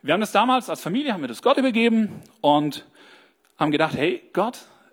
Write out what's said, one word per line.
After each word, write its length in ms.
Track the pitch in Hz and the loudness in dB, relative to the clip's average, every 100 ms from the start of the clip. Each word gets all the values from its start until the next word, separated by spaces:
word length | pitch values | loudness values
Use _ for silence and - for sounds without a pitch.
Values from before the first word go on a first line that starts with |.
Wir 120 | 131 | 0
haben 80 | 175 | 0
das 100 | 214 | 2
damals, 380 | 196 240 254 - | 2 2 0 -2
als 120 | 156 | -8
Familie, 320 | - 220 294 | -4 -4 -4
haben 80 | 196 | -6
wir 60 | 131 | -6
das 140 | 113 | -2
Gott 160 | - 285 | 0 2
übergeben 640 | 262 226 233 226 214 - - _ | 2 2 2 2 0 -6 -18 _
und 440 | 143 147 147 - - _ - - _ _ _ _ | 2 2 2 -6 -18 _ -20 -20 _ _ _ _
haben 140 | 156 | -2
gedacht, 240 | 147 156 - | 0 0 0
hey, 340 | 156 120 _ | -2 -4 _
Gott, 260 | - 214 - - _ _ | -4 -4 -6 -20 _ _